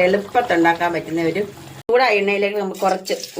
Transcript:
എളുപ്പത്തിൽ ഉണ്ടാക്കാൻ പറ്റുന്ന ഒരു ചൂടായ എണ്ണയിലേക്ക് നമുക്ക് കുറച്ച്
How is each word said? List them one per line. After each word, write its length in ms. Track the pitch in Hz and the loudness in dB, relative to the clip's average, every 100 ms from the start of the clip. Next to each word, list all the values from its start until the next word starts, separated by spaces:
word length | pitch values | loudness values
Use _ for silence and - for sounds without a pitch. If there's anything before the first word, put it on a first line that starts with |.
| 180 | 4
എളുപ്പത്തിൽ 480 | 202 196 247 240 175 | 2 0 0 2 4
ഉണ്ടാക്കാൻ 320 | 170 170 175 165 | 4 4 0 -2
പറ്റുന്ന 340 | 156 165 165 | -4 -2 -2
ഒരു 100 | 190 208 - - - | -2 -6 -10 -18 -12
ചൂടായ 420 | - 240 254 208 | 0 2 4 2
എണ്ണയിലേക്ക് 380 | 196 202 202 208 | 0 0 -2 -2
നമുക്ക് 180 | 190 180 196 | -4 -2 0
കുറച്ച് 300 | 185 - 175 - - | 0 -2 -6 -6 -2